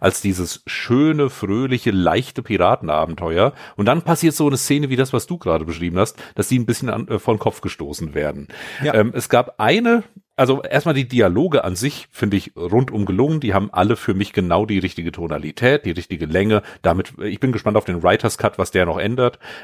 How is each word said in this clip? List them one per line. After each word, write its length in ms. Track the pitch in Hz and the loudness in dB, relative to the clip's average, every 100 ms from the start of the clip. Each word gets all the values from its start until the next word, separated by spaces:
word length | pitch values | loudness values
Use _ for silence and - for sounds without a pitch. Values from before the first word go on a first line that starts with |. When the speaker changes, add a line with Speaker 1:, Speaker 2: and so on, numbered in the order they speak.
Speaker 1:
als 200 | 95 - | 0 0
dieses 420 | 101 92 87 - - | -2 -2 -4 -8 -12
schöne, 640 | - - 123 156 151 131 | -10 0 2 2 2 -2
fröhliche, 600 | - 98 107 135 127 120 | -2 -4 -2 0 -2 0
leichte 520 | 95 85 92 - - | 2 2 2 -2 -6
Piratenabenteuer, 1120 | - 95 90 123 80 78 80 80 85 85 123 - - - | -2 2 4 2 0 -2 -2 -4 -2 2 2 0 -10 -2
und 100 | 104 | 2
dann 160 | 165 | 2
passiert 320 | 170 160 165 | 0 2 2
so 120 | - 147 | 2 2
eine 120 | 131 | 0
Szene 320 | - 143 139 | 0 0 0
wie 60 | 127 | 0
das, 180 | 131 | 0
was 120 | 123 - | -2 -4
du 120 | 175 | -4
gerade 260 | 92 80 | 0 0
beschrieben 340 | 80 82 87 90 | -2 -4 -2 0
hast, 200 | 107 - - | 0 -2 -8
dass 140 | - - | -6 0
die 100 | 123 | 0
ein 80 | 117 | 0
bisschen 240 | 117 123 | -2 -4
an, 180 | 110 - | -4 -4
äh, 100 | 107 | -2
vor 160 | - | 0
den 60 | 110 | 0
Kopf 220 | - - | -2 -4
gestoßen 520 | 95 - 73 76 80 | -6 -8 -10 -8 -6
werden. 340 | 76 76 71 73 - - - | -4 -4 -4 -12 -16 -16 -6
Speaker 2:
Ja. 120 | 147 | 0
Speaker 1:
Ähm, 180 | 110 110 | 2 2
es 140 | 127 - | -2 2
gab 260 | 123 123 - | 2 2 0
eine, 440 | 107 202 233 233 - - - - | 2 2 2 2 0 -14 -8 0
also 260 | 131 139 | 2 2
erstmal 320 | - 143 165 | 0 0 2
die 140 | 139 120 | 0 0
Dialoge 560 | 123 98 95 175 147 | 4 4 4 2 2
an 120 | 92 90 | 0 -2
sich 320 | 135 - - | -4 -6 -12
finde 260 | - 101 98 | -4 0 0
ich 160 | - - | -2 -8
rundum 480 | 87 113 131 110 98 | 0 2 2 -2 0
gelungen. 340 | 95 143 156 | 0 0 0
Die 140 | 107 | 0
haben 160 | 98 104 | 0 0
alle 240 | 92 101 113 | 2 2 2
für 180 | - | 0
mich 180 | 95 104 | -2 -2
genau 340 | - 87 87 110 | -2 2 2 2
die 120 | 98 | 0
richtige 340 | 90 - 85 | -2 -4 -8
Tonalität, 720 | 85 82 73 78 - 123 147 | -6 -6 -6 -8 0 2 2
die 60 | 92 | 0
richtige 360 | 82 - 82 78 | -6 -8 -6 -2
Länge. 360 | 87 104 104 - - | 0 2 2 0 -2
Damit, 320 | 90 92 - - | 0 0 -2 -8
ich 180 | 104 - | -8 -2
bin 120 | 131 | -2
gespannt 240 | 113 107 107 | 0 0 0
auf 80 | |
den 180 | - 87 | 0 0
Writers 360 | 90 107 110 - | 2 2 0 0
Cut, 200 | - - | -2 -2
was 120 | 90 | 0
der 160 | 95 85 | 0 0
noch 120 | 80 | 0
ändert. 400 | 101 123 123 - - - | -2 0 0 -2 -12 -18